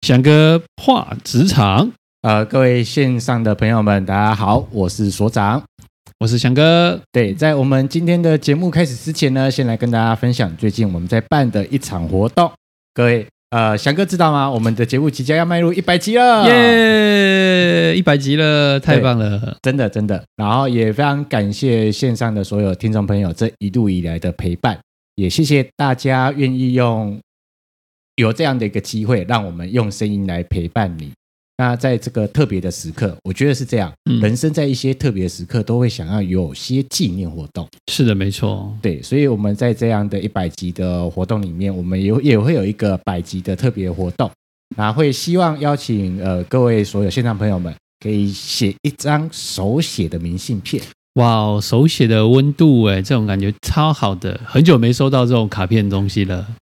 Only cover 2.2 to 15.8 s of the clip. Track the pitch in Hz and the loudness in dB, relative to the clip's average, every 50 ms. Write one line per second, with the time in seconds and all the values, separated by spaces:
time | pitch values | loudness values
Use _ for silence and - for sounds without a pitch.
2.2 | - 117 107 107 107 107 - 135 131 127 123 123 117 - - - 139 131 127 120 | 0 0 2 2 0 0 2 2 4 4 4 2 0 -2 0 0 0 2 0 -2
3.2 | 120 - 127 117 113 110 104 101 113 110 113 113 107 104 101 101 95 92 95 101 | -2 -2 -2 0 0 0 0 0 2 2 2 2 2 2 2 2 0 0 0 2
4.2 | 104 107 110 - 110 98 104 - - - 107 107 95 87 - - 107 101 92 - | 2 2 0 0 2 2 2 2 0 -2 -4 -2 -2 -2 -2 -2 -2 -2 -2 0
5.2 | 101 110 117 123 120 - 110 143 190 - _ _ - _ _ _ _ - - _ | -2 -2 0 0 0 0 0 -2 -4 -8 _ _ -20 _ _ _ _ -20 -10 _
6.2 | - 117 117 120 113 120 127 131 151 160 165 170 175 175 180 - - _ _ 127 | -2 0 0 0 0 2 2 4 6 6 6 6 4 2 0 -4 -10 _ _ 0
7.2 | 120 101 95 160 156 156 156 139 131 135 135 131 135 135 - 165 170 170 175 175 | 0 0 0 0 0 2 2 2 2 2 2 2 0 0 -2 -2 0 2 2 2
8.2 | 170 165 156 151 - - 143 151 180 180 - 165 180 147 127 117 - 156 156 - | 2 2 2 2 2 0 0 0 0 0 2 2 0 0 -2 -8 -8 -8 -4 0
9.2 | - 139 131 135 131 135 127 - 135 120 113 113 - 120 117 113 113 113 113 110 | 0 0 2 2 0 0 0 0 0 -2 0 -2 0 0 0 2 2 2 0 0
10.2 | - 123 123 117 123 90 82 82 - 107 95 - 113 101 90 85 85 92 - 113 | 0 -2 0 0 -2 -4 -2 -2 -2 -2 0 0 -2 -2 0 -4 -4 0 -2 -2
11.2 | - - - 151 139 120 101 107 98 - 131 139 - - 98 90 85 80 78 92 | 0 0 0 0 2 2 0 -2 -4 -2 -4 -4 -4 -4 -8 -6 -6 -2 0 0
12.2 | 101 120 - - 175 165 - _ _ _ _ _ _ _ _ - 123 120 120 117 | 0 0 2 2 0 0 0 _ _ _ _ _ _ _ _ 0 2 2 2 2
13.2 | 104 - _ _ _ _ - 117 113 110 107 104 - 139 143 165 196 185 190 175 | -2 -6 _ _ _ _ -2 0 2 2 0 0 0 0 0 0 0 -2 0 2
14.2 | 175 160 151 143 135 139 135 117 110 113 113 107 120 113 - 131 147 156 - - | 2 2 2 2 0 0 -2 0 0 0 0 0 -2 0 0 0 0 0 -2 -4
15.2 | 131 127 151 160 170 170 175 170 170 165 180 190 | -2 0 0 0 2 0 0 0 0 0 0 -2